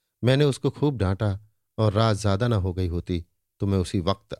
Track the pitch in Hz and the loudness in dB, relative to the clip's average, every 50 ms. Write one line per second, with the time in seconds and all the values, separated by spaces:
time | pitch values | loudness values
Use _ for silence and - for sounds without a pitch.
0 | _ _ _ _ - 120 131 139 147 143 123 - - 139 - - 139 151 139 107 | _ _ _ _ 0 2 2 4 4 2 0 0 -2 -4 -2 0 0 -2 0 0
1 | 98 92 98 - 110 104 95 101 - _ _ _ _ _ _ - 110 107 92 107 | 0 -2 0 0 0 -2 -2 -4 -6 _ _ _ _ _ _ 0 0 2 2 2
2 | 113 113 107 95 - 104 98 98 123 120 117 101 87 95 85 92 92 87 85 85 | 2 2 0 0 0 0 0 0 0 0 0 0 0 -2 -2 -2 -4 -2 -4 -4
3 | - - 90 85 82 - _ _ _ _ _ _ 101 98 98 95 87 - - 101 | -4 -4 -4 -6 -6 -8 _ _ _ _ _ _ -2 0 0 0 0 0 -2 -2
4 | 80 95 98 - _ _ - - | 0 0 -2 -2 _ _ -16 -6